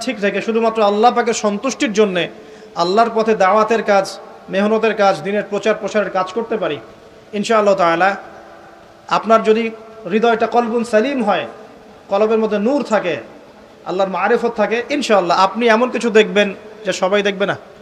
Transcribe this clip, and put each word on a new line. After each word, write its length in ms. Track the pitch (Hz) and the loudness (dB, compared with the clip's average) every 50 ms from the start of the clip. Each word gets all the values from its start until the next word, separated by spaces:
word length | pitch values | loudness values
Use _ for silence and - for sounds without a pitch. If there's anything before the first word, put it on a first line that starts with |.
ঠিক 160 | - 262 247 214 | -4 -6 -4 -2
রেখে, 200 | 196 202 196 196 | -2 -2 -2 -2
শুধুমাত্র 400 | - 226 220 226 226 226 226 226 | -2 -2 0 0 0 0 2 2
আল্লাহ 320 | 208 202 202 208 226 247 - | 2 2 4 4 4 4 4
পাকের 200 | 240 233 233 220 | 2 0 0 -2
সন্তুষ্টির 580 | - - 208 202 208 - 262 240 - 294 247 | -2 -2 -2 -2 -2 -4 -4 -4 -2 -4 0
জন্যে 360 | 190 208 214 196 180 175 160 151 - - - - - - - - - | 2 2 2 2 2 -2 -4 -4 -8 -14 -20 -20 -20 -20 -20 -8 -4
আল্লাহর 360 | - 175 180 190 220 226 226 196 | -2 -2 2 2 2 2 2 0
পথে 200 | 220 214 226 214 | 0 0 2 2
দাওয়াতের 480 | 180 190 185 202 220 214 214 233 220 | 2 2 2 4 2 2 2 0 0
কাজ, 360 | - 214 202 196 190 - - - - - - - - - | 0 2 2 2 0 -2 -6 -14 -18 -20 -20 -20 -12 -6
মেহনতের 460 | 180 190 208 214 220 214 220 220 208 | -4 -2 0 0 0 0 0 0 0
কাজ, 280 | 208 202 196 185 147 | 2 2 2 2 0
দিনের 200 | 151 196 202 208 208 - | -2 -4 -4 -4 -4 -4
প্রচার 240 | 202 196 - 220 208 | -6 -4 -2 -2 -2
প্রসারের 360 | 214 208 190 - 214 196 180 | -2 -4 -4 -2 -2 -2 -2
কাজ 220 | 175 185 185 202 | -2 -4 -4 -4
করতে 240 | - 233 220 - 226 | -4 -6 -6 -4 -4
পারি, 220 | 190 180 156 147 131 - - - - - - - - - - | -4 -4 -4 -6 -6 -10 -16 -20 -20 -20 -20 -20 -20 -16 -8
ইনশাআল্লাহ 420 | - 202 202 - 226 214 208 202 190 | -6 -4 -2 0 2 2 4 2 2
তাআলা 420 | 190 175 170 165 170 185 196 196 - - - - - - - - - - - - - - - - - - - | 4 2 2 2 2 2 2 0 -2 -8 -16 -20 -20 -20 -20 -20 -20 -20 -20 -20 -20 -20 -20 -20 -18 -6 -2
আপনার 340 | 165 185 190 208 226 220 | -2 -2 2 2 2 2
যদি 280 | 190 220 214 226 226 226 220 - - - - - - 170 | 4 2 2 2 0 -4 -6 -12 -18 -20 -18 -14 -6 -4
হৃদয়টা 360 | 190 220 214 233 226 220 233 | -2 0 2 2 2 2 0
কলবুন 380 | 214 - 240 233 220 226 240 220 | 0 0 0 0 0 -2 -4 -2
সালিম 400 | - 214 214 220 277 285 254 214 | 0 2 2 2 0 -2 -2 0
হয়, 220 | 208 190 160 139 - - - - - - - - - - - - - | 0 0 -2 -2 -6 -10 -16 -20 -20 -20 -20 -20 -20 -20 -20 -8 -4
কলবের 300 | 196 202 220 220 226 220 | 0 0 2 2 2 0
মধ্যে 200 | 220 208 208 202 | 0 0 -2 -2
নূর 240 | 202 240 294 285 | 0 0 0 0
থাকে, 340 | - - 220 196 175 175 151 120 - - - - - - - - - - - - - | 0 0 -2 -2 0 -2 -4 -6 -8 -14 -20 -20 -20 -20 -20 -20 -20 -20 -20 -16 -10
আল্লাহর 240 | 160 175 190 196 190 | -6 -2 -2 -2 -2
মারিফত 420 | 185 175 190 208 240 226 233 226 226 | -2 0 0 2 2 0 0 -2 -2
থাকে, 260 | 220 208 185 220 240 233 - | -2 -2 -2 -2 -4 -4 -4
ইনশাআল্লাহ 480 | 285 294 220 - 214 185 175 175 170 165 | -4 -2 0 2 2 2 2 2 2 4
আপনি 300 | 190 190 214 220 240 233 | 2 2 2 0 2 2
এমন 220 | 220 226 254 247 | 4 2 2 0
কিছু 200 | 247 233 220 233 | -2 -2 -2 2
দেখবেন 440 | 196 220 208 185 180 208 202 196 190 - - - - - - | 4 4 4 4 2 2 2 0 -2 -8 -16 -20 -18 -10 -6
যা 60 | 185 | -6
সবাই 300 | 175 - 196 185 202 208 | -4 -2 0 0 2 2
দেখবে 240 | 190 202 196 190 202 | 0 0 -2 -2 -2
না, 100 | 180 139 - - - - - | -4 -4 -6 -10 -18 -20 -20